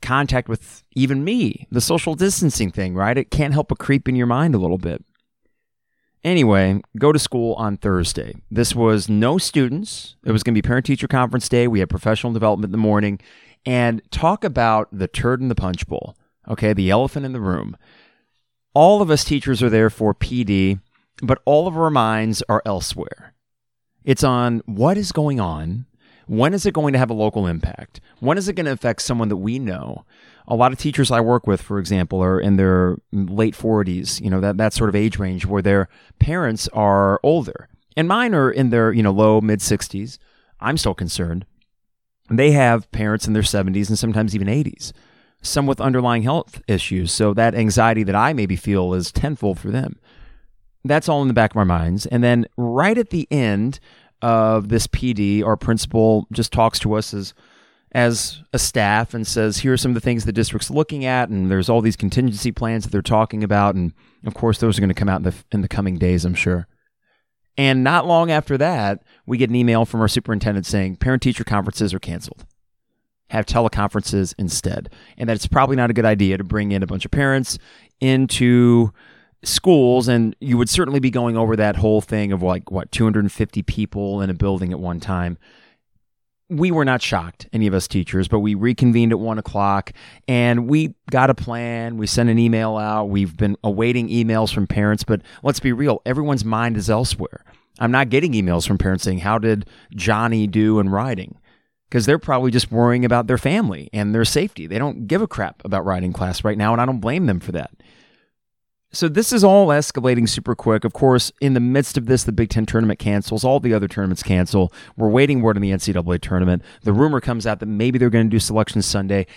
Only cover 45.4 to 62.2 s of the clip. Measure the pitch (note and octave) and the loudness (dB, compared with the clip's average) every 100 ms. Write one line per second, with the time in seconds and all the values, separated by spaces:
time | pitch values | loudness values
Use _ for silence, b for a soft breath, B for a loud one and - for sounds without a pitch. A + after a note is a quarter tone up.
45.4 | - D3 C#3 C3 C3+ B2+ B2 A#2 A#2 D#3+ | -6 -2 0 0 0 2 2 0 0 -2
46.4 | - - - F#2+ - F#2 E2+ - G#2+ G2+ | -4 -8 -2 -2 0 -2 -2 0 2 2
47.4 | A2+ A#2 A2 G#2+ A2+ A2 G2 G2+ C3 C#3+ | 2 2 2 4 4 2 0 2 2 0
48.4 | G2 F2+ G2+ G2 F2+ F#2 E2+ - D3 C#3+ | -2 -2 0 0 0 -2 -2 -4 -4 -2
49.4 | G2+ F2 G2+ A#2+ - - _ b b b | -4 -4 -4 -4 -4 -10 _ b b b
50.4 | b _ _ _ C3 D3+ - D3 C3+ A#2 | b _ _ _ -2 0 0 0 2 2
51.4 | A2 A2 F#2 E2+ E2 G2 - A#2+ A#2+ A#2+ | 2 2 2 2 0 -2 -2 0 2 2
52.4 | A2+ - A#2+ B2 F#3 A#3 A3 E3+ - D3 | 0 -4 -2 0 0 0 -2 -4 -2 -2
53.4 | A2+ G2+ A#2 C3+ b b b b A#2 A2+ | 0 0 -2 -6 b b b b 0 2
54.4 | A2 A2 G2+ A2+ - - B2+ G#2 G2+ G#2 | 2 0 0 -2 0 -2 -2 0 0 0
55.4 | G#2+ G#2+ - A2+ - A2+ A2 G#2+ - A2 | 0 0 0 -2 0 2 4 2 0 -4
56.4 | A2+ - A2+ - G#2 G#2+ - G#2 F#2+ - | -2 0 0 0 -2 -2 -4 -8 -10 -14
57.4 | b b b b b B2 A#2+ A2+ - - | b b b b b 0 0 0 -6 -10
58.4 | - B2 - B2 G2+ G#2+ A#2 A#2 A2 A#2+ | -8 -4 -2 0 2 2 0 -6 -4 0
59.4 | G#2+ G2+ C3+ B2+ B2+ A#2 B2 A#2 A2 G#2 | 0 0 0 0 0 -2 0 -2 -2 -2
60.4 | A2 G#2+ - D3 - D3 C3 B2+ A#2+ G2+ | -2 -2 -4 -2 -2 -4 -2 -2 -2 -2
61.4 | F#2 F#2+ F2+ A#2 A2 - G2 B2 | 0 0 2 2 2 0 -2 0